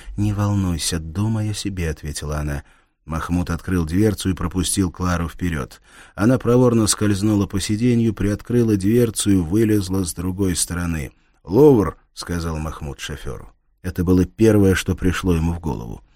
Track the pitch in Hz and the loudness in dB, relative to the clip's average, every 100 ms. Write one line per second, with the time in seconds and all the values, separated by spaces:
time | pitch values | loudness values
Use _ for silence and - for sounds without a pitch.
0 | - - 104 101 101 101 92 82 - 85 | -14 -4 -2 0 0 0 0 -2 -4 -6
1 | 80 80 110 113 107 104 101 95 82 73 | -6 -4 -2 -2 -4 -6 -6 -4 -6 -6
2 | 76 73 73 76 73 71 - _ _ _ | -10 -10 -6 -4 -4 -6 -10 _ _ _
3 | - 80 - 87 82 85 - 92 78 90 | -8 -8 -2 -2 -2 -6 -2 -2 0 2
4 | 107 95 98 85 85 92 90 - 92 - | 0 0 -4 -2 -4 -2 -2 -2 -2 -2
5 | 90 85 85 - 87 78 64 - _ - | -4 -2 -4 -6 -6 -4 -8 -12 _ -20
6 | - - 110 127 117 123 123 117 104 - | -20 0 2 2 4 4 4 4 2 0
7 | 104 98 107 104 98 95 - 107 123 117 | 0 0 2 2 0 -2 -4 0 2 2
8 | 113 101 98 104 - 120 113 104 95 120 | 0 0 -2 -2 0 0 2 2 2 4
9 | 117 - 104 98 80 104 113 104 90 95 | 2 0 2 2 2 2 2 2 0 -4
10 | 87 - 90 92 95 87 - 87 87 80 | -4 -4 -6 -2 -2 -2 -4 -4 -4 -4
11 | 65 - _ _ - 104 151 123 90 - | -6 -14 _ _ 0 6 8 6 2 -4
12 | _ - - 85 82 78 78 - 73 67 | _ -16 -8 -6 -4 -6 -8 -8 -12 -10
13 | - 71 69 57 - _ _ _ 90 90 | -12 -10 -10 -12 -14 _ _ _ -8 -2
14 | 87 90 90 - 110 104 95 92 - 87 | 2 4 2 4 4 6 6 4 0 0
15 | 92 85 92 82 82 85 80 55 58 53 | 0 0 0 2 0 -2 -6 -6 -8 -14
16 | _ | _